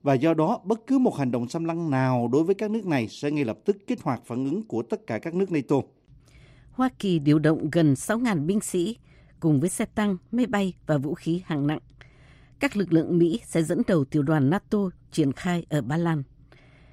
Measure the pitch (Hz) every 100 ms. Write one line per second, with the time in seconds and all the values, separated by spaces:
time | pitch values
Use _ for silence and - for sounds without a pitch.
0 | 139 135 160 160 160 233 185 226 - 269
1 | 240 139 127 120 120 165 165 165 165 131
2 | 131 127 120 135 165 196 214 220 190 139
3 | 107 - 147 151 123 104 - 208 - 247
4 | 151 117 - 120 135 185 220 117 113 -
5 | - 110 165 175 190 160 127 143 - _
6 | _ - _ - - - - - 254 -
7 | 202 165 143 156 151 147 143 170 156 131
8 | - 220 247 175 151 202 - 185 175 240
9 | _ - - _ 165 143 175 - 214 -
10 | 208 185 _ 233 247 202 196 - - 151
11 | 139 - - 175 - 151 143 156 - -
12 | - - - - - - - 202 175 160
13 | 110 170 170 202 - 165 160 180 240 175
14 | 135 151 143 156 135 196 - 208 190 -
15 | - - 139 127 180 175 - 151 113 156
16 | 170 156 135 - - - - - -